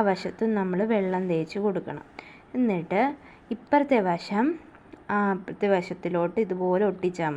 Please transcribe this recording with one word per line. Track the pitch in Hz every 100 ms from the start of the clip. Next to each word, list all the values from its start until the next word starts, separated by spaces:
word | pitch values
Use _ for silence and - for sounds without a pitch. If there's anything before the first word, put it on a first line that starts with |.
| 214
വശത്തും | 185 185 - 226 214
നമ്മൾ | 185 180 214
വെള്ളം | 226 190 185 185
തേച്ച് | 165 160 -
കൊടുക്കണം. | 208 180 - 147 - - - - - 247
എന്നിട്ട് | 247 185 175 185 269 294 - - -
ഇപ്പുറത്തെ | 220 - 294 285 254 185
വശം, | 170 - 202 262 339 - - - - -
ആ, | 208 202
അപ്പുറത്തെ | 190 190 - 202
വശത്തിലോട്ട് | 196 180 180 180 175 175 175 214
ഇതുപോലെ | 185 180 180 208
ഒട്ടിച്ചാൽ | 190 180 180 160